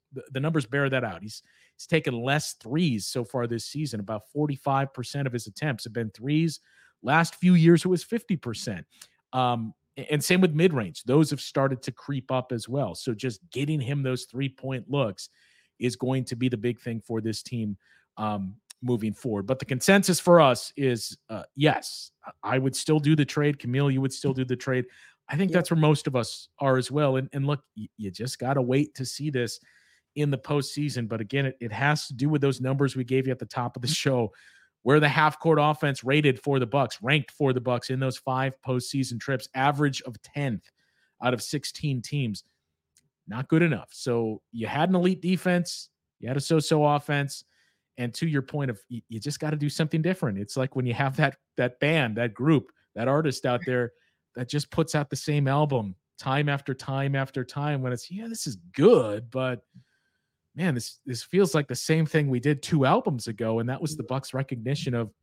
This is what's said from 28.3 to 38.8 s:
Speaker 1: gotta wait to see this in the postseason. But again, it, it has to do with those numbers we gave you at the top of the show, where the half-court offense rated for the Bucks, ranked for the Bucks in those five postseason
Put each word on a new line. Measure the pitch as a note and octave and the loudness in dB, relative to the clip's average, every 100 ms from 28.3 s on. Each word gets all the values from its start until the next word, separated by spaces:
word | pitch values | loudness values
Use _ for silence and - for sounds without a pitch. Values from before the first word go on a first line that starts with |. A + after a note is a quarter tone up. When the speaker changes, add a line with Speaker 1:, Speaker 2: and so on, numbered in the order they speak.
| - | -6
Speaker 1:
gotta | B2 C#3 | -2 0
wait | B2 C3+ D3+ - | 2 2 2 -4
to | B2+ | -10
see | - D3+ | -6 -4
this | C3 A#2 - _ _ _ _ _ C#3+ | -2 -4 -6 _ _ _ _ _ -2
in | D3 | 0
the | - | -2
postseason. | - D3 C3+ D3 D3 B2 A2 | 0 -2 -2 -4 -4 -2 -4
But | A2+ | -4
again, | A2 C#3 C3+ | -2 -2 -2
it, | - | -4
it | A#2 | -8
has | G#2+ C#3+ D3+ - | -2 0 0 -4
to | |
do | B2 C#3+ | -2 0
with | D3+ | 2
those | C#3 B2+ | 2 0
numbers | C3 C3+ D3 C3 | -2 0 0 0
we | A#2+ | 0
gave | C3 C3 | 0 0
you | |
at | B2 | -4
the | A2+ | -6
top | C3 A#2+ B2+ | -6 -6 -6
of | |
the | A#2+ | -4
show, | D#3+ C#3+ B2+ A2 - - _ _ _ | 0 2 2 0 -4 -20 _ _ _
where | A#2+ D3 | 4 6
the | D3 | 6
half-court | C#3+ D3+ - E3 D3+ | 4 4 4 2 4
offense | D3 D3+ D3 C3 | 4 2 0 -2
rated | B2 D3 D3 B2 | 2 4 4 2
for | C#3+ C#3 | 2 0
the | A#2 | 2
Bucks, | C#3+ B2 - | 0 0 -2
ranked | A#2+ D3+ - | 0 0 0
for | - C#3 | -2 0
the | B2+ | 2
Bucks | A#2+ A#2+ - | 0 -2 -2
in | C3 | -4
those | C3 B2+ | -2 -4
five | - C3 C3 C3 - | -4 0 -2 -4 -4
postseason | B2+ | -4